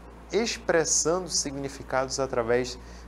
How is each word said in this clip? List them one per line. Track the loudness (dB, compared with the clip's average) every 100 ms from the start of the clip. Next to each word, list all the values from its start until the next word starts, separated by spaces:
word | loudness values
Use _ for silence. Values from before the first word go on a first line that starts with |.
| -18 -18 -2
expressando | 0 0 -2 2 4 4 2 4 2 0
significados | -2 -2 -4 -6 -8 -2 0 0 0
através | 0 0 2 2 2 -6 -14 -16